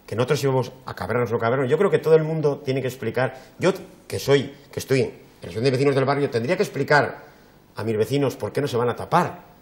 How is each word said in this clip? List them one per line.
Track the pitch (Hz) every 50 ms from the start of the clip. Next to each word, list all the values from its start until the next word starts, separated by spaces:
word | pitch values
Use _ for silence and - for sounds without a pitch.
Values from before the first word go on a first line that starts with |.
| -
Que | - 107
nosotros | 110 127 131 151 127
íbamos | 135 135 131 131 117 - - - -
a | - -
cabrarnos | - 90 90 113 123 120 104
o | 117 117
cabrarnos. | 113 117 127 135 135 123
Yo | 151 156
creo | 202 180
que | 156 143
todo | - 156 160
el | 156 156
mundo | 156 160 160 156 147 139 - -
tiene | 131 131 139
que | 127 127
explicar, | - - 110 113 - 127 131 - - - - - - -
yo | 143 185 - - - - - - - -
que | 104 101
soy, | - 131 143 139 117 - - - - -
que | - -
estoy | - - 135 131
en | 110 - - - - - - -
la | - 87
asociación | 87 110 123
de | 139
vecinos | 127 127 139 143 131
del | 127 135
barrio, | 135 143 139 143 131
tendría | - 113 117 143 185
que | 175 202
explicar | - - 135 135 - 151 143 123 - - - - - - - - - - - _ _ -
a | - 107
mis | 113 110
vecinos | 107 110 - 135 143 139 123 -
por | - 107 101
qué | - 107
no | 92
se | 90 123
van | 113 120 120
a | 110
tapar. | - 92 - 151 175 170 - - - - - - -